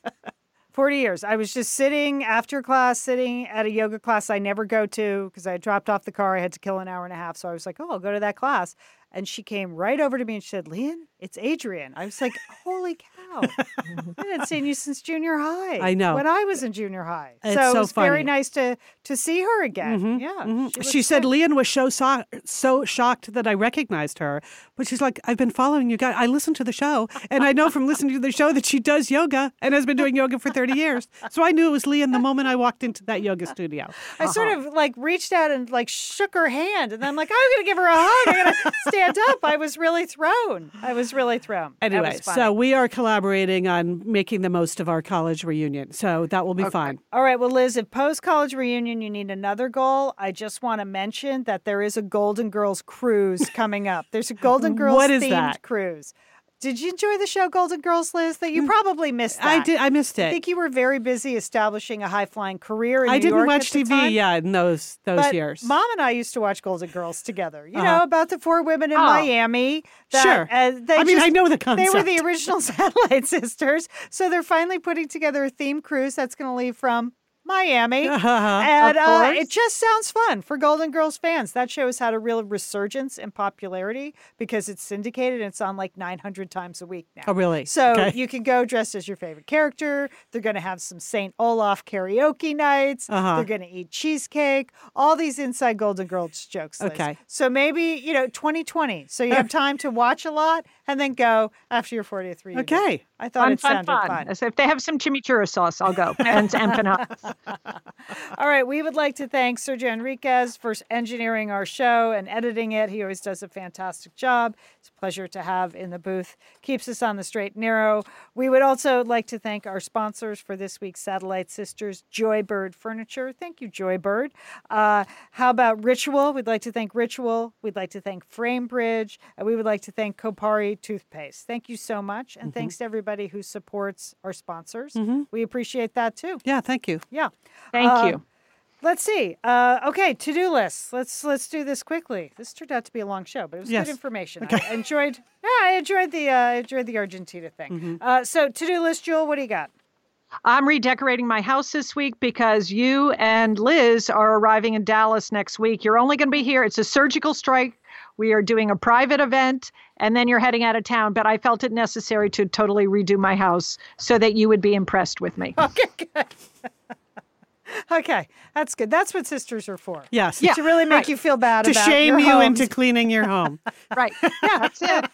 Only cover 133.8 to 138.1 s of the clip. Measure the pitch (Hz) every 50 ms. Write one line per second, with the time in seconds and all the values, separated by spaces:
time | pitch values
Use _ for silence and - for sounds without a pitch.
133.8 | 202 196 190 - - - - _ - 190 180 - - - 170 165 165 - - 226
134.8 | 262 294 - 226 214 214 247 277 294 - - 226 226 - - 247 233 - - 254
135.8 | 233 220 - 247 233 226 - - - 349 381 285 - 262 277 254 - - 262 247
136.8 | - - 160 160 - - 240 302 311 220 - _ _ _ _ - - - - 240
137.8 | 247 247 247 240 233 233